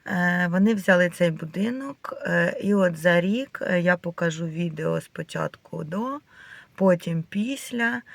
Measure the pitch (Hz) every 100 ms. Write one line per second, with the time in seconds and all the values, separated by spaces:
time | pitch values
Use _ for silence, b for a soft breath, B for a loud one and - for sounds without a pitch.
0 | - 185 180 175 175 185 208 208 185 180
1 | 180 - 175 160 160 180 220 262 277 -
2 | - - 185 170 170 - 196 202 180 160
3 | 175 175 185 233 269 - - 180 175 180
4 | 175 - 170 160 165 160 170 156 165 165
5 | - - 165 - - - - 165 156 190
6 | 254 294 _ B B B B - 190 175
7 | 170 165 165 202 233 277 - 240 233 247
8 | B